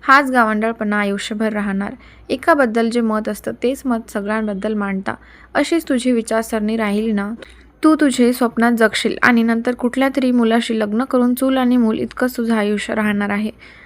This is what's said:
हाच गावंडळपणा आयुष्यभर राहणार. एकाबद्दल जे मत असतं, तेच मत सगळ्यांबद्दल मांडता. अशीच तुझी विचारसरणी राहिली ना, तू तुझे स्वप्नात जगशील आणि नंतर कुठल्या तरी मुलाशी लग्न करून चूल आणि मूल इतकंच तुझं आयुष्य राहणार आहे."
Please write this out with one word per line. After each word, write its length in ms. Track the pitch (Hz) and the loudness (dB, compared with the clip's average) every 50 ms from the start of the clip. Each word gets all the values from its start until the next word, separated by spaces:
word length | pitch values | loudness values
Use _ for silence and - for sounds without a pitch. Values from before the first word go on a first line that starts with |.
हाच 300 | - - 269 277 285 262 | 6 6 6 6 6 4
गावंडळपणा 640 | 254 247 226 214 214 214 220 226 226 - 220 208 208 | 2 2 2 2 2 0 0 -2 -2 -2 -2 -2 0
आयुष्यभर 560 | 208 208 202 196 202 - - 226 208 220 220 214 | 0 0 -2 -2 -4 -6 -8 -4 -2 -2 -2 -2
राहणार. 420 | 208 202 208 196 196 202 214 254 - - - - - - - | -2 -4 -2 -2 -4 -4 -6 -8 -14 -20 -20 -20 -20 -6 -6
एकाबद्दल 600 | - 247 - 349 330 294 269 226 214 233 226 226 | -6 -2 2 2 4 4 2 2 2 0 0 0
जे 120 | 233 240 | 0 0
मत 280 | 226 220 214 214 220 214 | 0 0 -2 -2 -4 -6
असतं, 220 | 208 - - 226 233 - - | -8 -6 -8 -10 -8 -2 -2
तेच 180 | 240 277 277 - | -2 -2 -2 -4
मत 260 | 262 240 226 226 - | -4 -4 -4 -6 -6
सगळ्यांबद्दल 640 | - 208 202 208 214 220 220 214 202 190 202 220 214 | -8 -6 -4 -4 -4 -4 -4 -4 -6 -4 -4 -4 -4
मांडता. 420 | 208 202 196 190 190 196 - - - - - - - - - - | -2 -4 -4 -4 -4 -6 -6 -8 -10 -14 -20 -20 -20 -20 -4 -2
अशीच 360 | - 294 - 339 330 320 - | -2 0 2 0 -2 0 0
तुझी 220 | 277 240 247 254 | -2 0 2 0
विचारसरणी 640 | 247 226 226 - 226 226 226 - 240 220 208 214 220 | 0 0 0 -2 -2 -2 -2 -2 -4 -4 -2 -2 -2
राहिली 340 | 226 220 208 202 208 220 226 | -2 -2 -2 -2 -2 0 0
ना, 200 | 214 202 202 208 233 - - - - - - - _ _ - | -2 -2 -2 -4 -8 -12 -14 -20 -20 -20 -20 -20 _ _ 2
तू 120 | 311 311 | 2 4
तुझे 380 | 302 302 277 240 - 240 240 247 | 4 2 0 4 4 2 2 2
स्वप्नात 380 | - 254 226 233 233 226 240 | 0 -2 -2 0 2 2 2
जगशील 460 | 240 226 226 214 - - - 220 - - - | 4 4 2 2 2 -2 -4 -4 -2 2 2
आणि 200 | - 233 226 226 | 2 4 4 2
नंतर 300 | 233 233 226 233 254 247 | 2 0 0 -2 -4 -4
कुठल्या 360 | - - 240 - 262 262 269 262 | -2 -4 -2 0 0 0 0 0
तरी 160 | 285 254 254 | 0 0 2
मुलाशी 480 | 247 240 233 220 226 233 226 - 226 220 | 2 2 2 4 2 2 0 0 -2 -2
लग्न 240 | 214 208 208 226 262 | -2 -2 -2 -2 -2
करून 300 | - - 254 240 247 247 | 0 2 2 2 2 0
चूल 240 | 247 269 262 262 | 0 0 0 2
आणि 200 | 262 254 247 247 | 2 2 2 4
मूल 220 | 247 233 220 220 - | 4 2 2 0 -2
इतकंच 380 | 247 226 - - 254 254 254 | -4 -6 -2 -2 -2 -2 -2
तुझं 180 | - 233 226 233 | -4 -2 0 0
आयुष्य 400 | 220 208 208 208 202 - - - | 0 0 0 -2 -2 -4 -4 -4
राहणार 340 | 220 214 214 208 202 202 202 | -2 0 0 0 -2 -2 -2
आहे." 540 | 202 202 214 214 - - - - - - - | -2 -2 -4 -4 -8 -10 -20 -20 -20 -20 -20